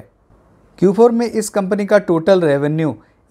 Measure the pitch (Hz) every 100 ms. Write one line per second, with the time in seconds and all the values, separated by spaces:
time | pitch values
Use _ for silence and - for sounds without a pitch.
0 | - _ _ _ _ _ _ - 185 190
1 | 240 233 233 226 208 208 190 202 202 208
2 | 196 165 160 190 160 143 147 156 156 110
3 | _ _ -